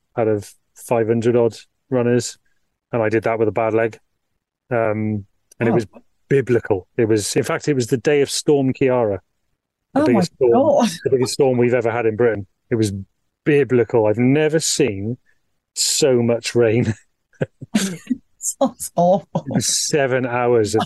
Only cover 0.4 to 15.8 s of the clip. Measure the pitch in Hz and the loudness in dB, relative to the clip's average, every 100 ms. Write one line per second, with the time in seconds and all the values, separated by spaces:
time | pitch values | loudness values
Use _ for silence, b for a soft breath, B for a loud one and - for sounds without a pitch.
0.4 | 98 - _ - - 120 110 117 113 120 | -4 -18 _ -16 -4 -2 0 0 2 2
1.4 | 117 - - _ - 127 120 120 - - | 2 -2 -14 _ -6 -2 0 0 -2 -10
2.4 | _ _ _ _ _ 120 110 110 113 113 | _ _ _ _ _ -2 0 0 0 0
3.4 | 98 98 113 110 113 - _ _ _ _ | 0 0 0 0 0 -4 _ _ _ _
4.4 | _ _ - 120 110 107 107 107 98 _ | _ _ -6 -2 -2 -2 -4 -6 -10 _
5.4 | _ - 117 123 104 - _ _ - 139 | _ -4 -2 0 -4 -10 _ _ -2 -2
6.4 | 120 120 - 101 - - 110 110 101 143 | 0 -2 0 -4 -4 -2 0 0 0 -4
7.4 | - 160 - 139 117 127 156 147 139 - | -2 -4 -2 -2 -2 -2 2 2 0 -2
8.4 | - 143 131 123 131 123 110 95 - _ | 0 2 0 0 0 2 0 -4 -10 _
9.4 | _ _ _ _ _ 269 302 220 175 - | _ _ _ _ _ 0 2 2 0 0
10.4 | 120 233 302 - 240 - - 131 127 - | 2 4 2 2 0 -2 -2 0 0 0
11.4 | 139 123 123 123 113 117 113 110 120 104 | 2 2 2 2 0 -2 -2 0 0 0
12.4 | 98 _ - 117 107 101 95 _ _ _ | -6 _ -6 -2 -2 -4 -12 _ _ _
13.4 | - 143 127 123 110 120 107 107 123 143 | 0 0 2 2 2 2 2 2 2 2
14.4 | 156 160 - - 135 95 104 127 _ _ | 2 0 0 0 0 -2 -8 -8 _ _
15.4 | _ _ _ - | _ _ _ -6